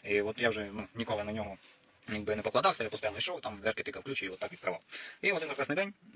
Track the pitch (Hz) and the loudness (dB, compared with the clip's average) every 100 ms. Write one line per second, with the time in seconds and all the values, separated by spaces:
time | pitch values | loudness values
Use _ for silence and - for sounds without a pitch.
0 | 101 104 104 110 117 107 101 104 101 113 | 2 2 2 2 2 2 -2 -6 -6 -6
1 | 113 107 104 110 98 95 - - - _ | -2 -2 0 -2 -4 -8 -16 -20 -20 _
2 | - 107 104 107 107 120 190 - 110 - | -6 -4 0 0 2 6 6 4 0 -2
3 | 214 - - 165 - 104 107 - - - | -2 0 -2 -2 -6 -2 -2 -2 -4 -6
4 | 143 135 98 92 - 90 92 92 - - | -4 -4 -4 -4 -6 -4 -4 -4 -6 -12
5 | - - 196 180 156 143 135 151 202 - | -12 0 2 2 0 0 0 2 0 -4
6 | - | -14